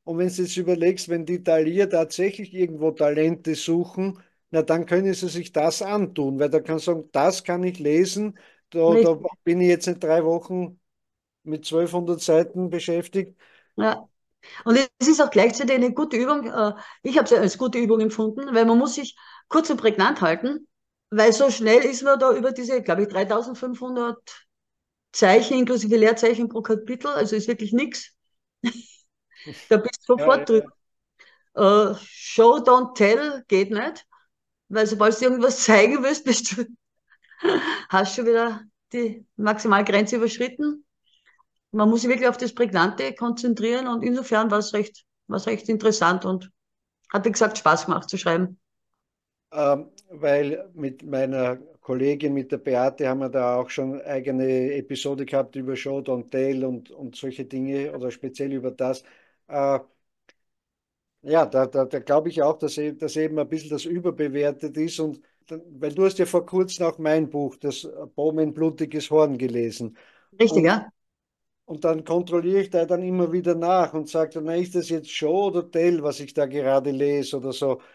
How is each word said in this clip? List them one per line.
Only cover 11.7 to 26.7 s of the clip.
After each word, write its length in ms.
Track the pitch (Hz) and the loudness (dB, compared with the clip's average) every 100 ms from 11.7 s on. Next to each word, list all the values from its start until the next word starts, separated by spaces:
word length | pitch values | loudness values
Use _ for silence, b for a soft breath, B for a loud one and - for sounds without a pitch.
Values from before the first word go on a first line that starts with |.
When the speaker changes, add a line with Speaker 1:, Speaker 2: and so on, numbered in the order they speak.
| 160 170 175 175 170 | 0 0 -2 -2 -2
Speaker 1:
Seiten 480 | - 160 170 180 185 | 2 2 2 -2 -4
beschäftigt. 640 | 165 160 170 175 196 185 - b b b - | -4 -2 -4 -4 -6 -6 -10 b b b -4
Speaker 2:
Ja. 320 | 220 - - _ _ _ B B - | -2 -2 -8 _ _ _ B B 2
Und 140 | 240 262 - | 4 4 2
es 80 | 262 | 4
ist 140 | 311 | 4
auch 100 | 294 | 4
gleichzeitig 440 | 208 233 226 262 262 | 4 4 2 0 2
eine 180 | 247 | 2
gute 240 | - 302 226 | 0 -2 0
Übung, 300 | 254 294 302 | 0 -2 -2
äh, 220 | - 208 208 B B | -2 -2 -4 B B
ich 140 | - 262 | 0 2
hab's 140 | 247 | 6
ja 80 | 233 | 4
als 180 | 208 - | 4 0
gute 220 | 254 240 | -2 0
Übung 220 | 233 220 | 2 2
empfunden, 540 | 220 220 220 214 277 226 | 2 0 -4 -4 -2 2
weil 100 | 226 | 4
man 120 | 233 | 4
muss 160 | 285 240 | 4 -2
sich 200 | 269 B B B - | -10 B B B -2
kurz 200 | 311 320 | 0 2
und 80 | 262 | 0
prägnant 440 | 220 208 202 294 | 0 2 2 2
halten, 460 | 175 170 247 294 - _ _ _ _ | 0 0 -2 -6 -10 _ _ _ _
weil 220 | 208 220 | 4 4
so 180 | 220 277 | 6 4
schnell 320 | 226 220 233 269 | 2 4 6 4
ist 180 | 262 | 2
man 160 | 269 277 | 2 4
da 140 | 262 | 4
über 180 | 214 247 | 2 0
diese, 280 | 254 240 254 | -2 -4 -2
glaub 160 | 202 220 | 0 0
ich, 100 | 202 | 0
dreitausendfünfhundert 1400 | 190 196 220 247 254 262 247 254 254 233 233 - - _ _ _ _ _ _ _ | -2 -2 -2 -4 -8 -10 -8 -8 -6 -6 -8 -14 -20 _ _ _ _ _ _ _
Zeichen 440 | - 196 214 233 262 | 2 6 6 4 2
inklusive 380 | 247 247 208 226 | 2 0 2 2
Leerzeichen 520 | 214 226 226 233 233 | 4 2 2 2 -2
pro 120 | 226 | -4
Kapitel, 460 | 220 | -2